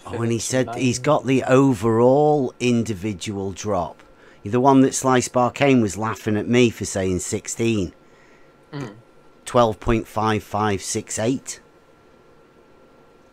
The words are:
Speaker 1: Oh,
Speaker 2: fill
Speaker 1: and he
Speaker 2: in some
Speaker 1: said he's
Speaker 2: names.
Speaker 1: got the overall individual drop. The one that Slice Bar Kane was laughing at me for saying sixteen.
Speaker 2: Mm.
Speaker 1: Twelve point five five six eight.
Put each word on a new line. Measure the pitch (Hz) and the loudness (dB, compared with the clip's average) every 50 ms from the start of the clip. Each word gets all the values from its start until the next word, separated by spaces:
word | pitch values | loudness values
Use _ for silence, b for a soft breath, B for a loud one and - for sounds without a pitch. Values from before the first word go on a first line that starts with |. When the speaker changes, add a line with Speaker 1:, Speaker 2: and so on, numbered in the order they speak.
| - | -16
Speaker 1:
Oh, | - | -12
Speaker 2:
fill | - 113 117 | -8 -6 -4
Speaker 1:
and | 117 | -2
he | 117 | -2
Speaker 2:
in | 113 | -2
some | - - 127 131 131 | -4 -4 -2 -2 -2
Speaker 1:
said | 120 - | -2 -4
he's | - 135 123 120 123 | -2 -2 -2 -2 -2
Speaker 2:
names. | |
Speaker 1:
got | 123 147 151 143 - | 0 0 0 0 0
the | 117 135 127 - | 0 0 0 2
overall | - 131 131 139 139 131 95 101 117 110 113 120 123 131 143 151 151 151 151 131 123 - - | 4 4 4 4 4 2 0 0 0 2 4 4 4 4 4 4 2 2 2 0 -4 -6 -2
individual | 123 123 120 117 113 110 110 90 90 110 104 82 - 113 104 98 98 98 95 | 0 0 0 0 0 -2 -6 -6 -6 -8 -8 -8 -8 -8 -6 -6 -6 -6 -8
drop. | - - 104 101 92 85 76 - _ - - b b b b b b b | -8 -6 -4 -2 -2 -4 -4 -8 _ -20 -20 b b b b b b b
The | 101 101 123 | -2 0 2
one | 127 139 135 135 | 4 6 6 6
that | 131 135 - | 6 4 2
Slice | - - 131 131 127 120 - | 0 0 2 2 2 2 0
Bar | - 123 123 120 | 0 0 0 0
Kane | - - 143 143 135 123 | 0 2 2 4 4 4
was | 113 104 87 95 | 4 2 -2 -4
laughing | 110 113 107 - - 113 104 104 | -6 -6 -6 -6 -4 -2 -2 -2
at | 95 87 | 0 0
me | 120 123 127 117 | 4 4 4 4
for | 104 - 101 | 2 -2 -8
saying | - - 101 95 95 92 87 | -6 -4 -2 -2 0 -2 -2
sixteen. | - - - 101 - - - - 117 117 113 104 92 80 - - b b b b b b b b b b b b _ _ - | -4 -4 -8 -8 -8 -8 -6 -4 -2 0 0 0 -2 -4 -6 -14 b b b b b b b b b b b b _ _ -12
Speaker 2:
Mm. | 143 139 110 101 113 - _ _ - _ - _ _ - | -12 -12 -12 -14 -18 -20 _ _ -20 _ -20 _ _ -12
Speaker 1:
Twelve | - - 123 120 113 107 - | -2 0 2 2 2 0 -4
point | - - 117 113 - - | -2 -2 -2 -2 -2 -4
five | - 110 107 110 110 104 - | -6 -4 -2 -2 -2 -2 -4
five | - - 104 107 107 101 90 | -6 -6 -4 -2 -2 -2 -4
six | - - - 110 - - - - | -6 -6 -8 -8 -8 -8 -8 -4
eight. | 107 117 139 - - - - - _ _ _ _ _ _ _ _ _ _ _ _ _ _ _ _ _ _ _ _ _ _ _ _ _ _ _ _ _ _ _ _ _ _ | -4 -4 -4 -4 -6 -12 -18 -18 _ _ _ _ _ _ _ _ _ _ _ _ _ _ _ _ _ _ _ _ _ _ _ _ _ _ _ _ _ _ _ _ _ _